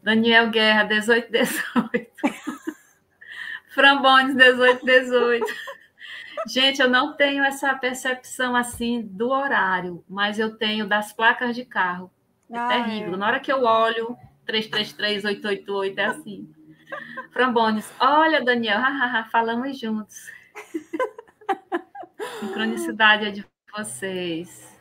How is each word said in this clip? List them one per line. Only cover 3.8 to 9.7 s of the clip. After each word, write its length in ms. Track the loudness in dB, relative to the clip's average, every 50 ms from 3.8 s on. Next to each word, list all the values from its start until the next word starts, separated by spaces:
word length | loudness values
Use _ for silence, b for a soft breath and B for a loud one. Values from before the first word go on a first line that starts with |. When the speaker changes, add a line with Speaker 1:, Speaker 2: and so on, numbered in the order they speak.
| 4 4 4 6 4 6 6 6 4 4 4
Speaker 1:
dezoito 500 | 6 6 6 6 6 4 4 4 4 2
dezoito. 680 | 4 4 4 4 4 2 2 2 2 0 0 -2 -4 -6 -10 -12 -16 -16 -18 _ _ _ B B B B B B B B B -10
Gente, 340 | -4 -2 2 2 2 4 4
eu 80 | 2 4
não 260 | 4 4 2 0 0
tenho 300 | 2 2 2 2 2 0
essa 300 | 0 0 0 0 0 0
percepção 840 | 0 -2 -4 -4 -4 -4 -4 -6 -6 -8 -16 -6 -4 -2 0 2
assim 460 | 0 0 -2 -4 -6 -4 -2 -2 -2 -4
do 260 | -8 -6 -4 -2 0
horário, 760 | 0 0 0 2 2 2 2 2